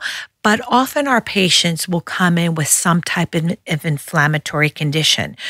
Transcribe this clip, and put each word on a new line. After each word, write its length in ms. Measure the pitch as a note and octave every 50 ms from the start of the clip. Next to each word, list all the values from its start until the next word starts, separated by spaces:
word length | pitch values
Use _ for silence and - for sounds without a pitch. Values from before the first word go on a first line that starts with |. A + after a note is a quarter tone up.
| - - - - - - _ _ -
but 180 | A3 G#3 A3+ A3+ -
often 400 | - A#3+ B3+ C4 - D4 C#4+ C#4+
our 120 | C4 A#3
patients 680 | - - - G#3 F#3+ F3+ - - - F3 E3+ D#3 - -
will 120 | F3+ E3+
come 380 | - - - - F#3 F3 F3 E3+
in 160 | E3+ E3+ E3
with 140 | D#3+ D3+ -
some 340 | - - - F3+ - F3+ D#3+
type 320 | - - - E3+ - -
of, 220 | F3 D#3+ E3 D3 - _
of 180 | - E3 D3+ -
inflammatory 840 | E3+ D3+ C#3+ - - - E3 C#3+ D3 D3+ D3+ - - - D3+ D3+ D3+
condition." 640 | - - D#3 D3 C#3 D#3+ D#3 - - - F#2+ - - - - -